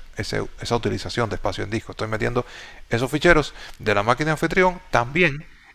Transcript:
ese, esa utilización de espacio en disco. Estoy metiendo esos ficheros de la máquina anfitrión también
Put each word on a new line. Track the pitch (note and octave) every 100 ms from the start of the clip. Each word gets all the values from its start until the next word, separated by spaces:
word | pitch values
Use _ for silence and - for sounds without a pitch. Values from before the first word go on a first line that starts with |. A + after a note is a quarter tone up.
| - -
ese, | G#2 A2 G#2 -
esa | - A#2+
utilización | G#2 F#2 - - A#2
de | G#2
espacio | G#2 F#2+
en | G2+
disco. | A2 -
Estoy | - A2
metiendo | A2 A#2+ A#2+ - - - - -
esos | A#2 B2+
ficheros | D3+ F3 D#3+ C#3+ - - -
de | C#2+
la | G2+
máquina | G#2 B2+ D3+
anfitrión | D#3 E3 F#3+ F#3 F3+ -
también | A#2+ A#2+ D3 F3 C#3+ - - -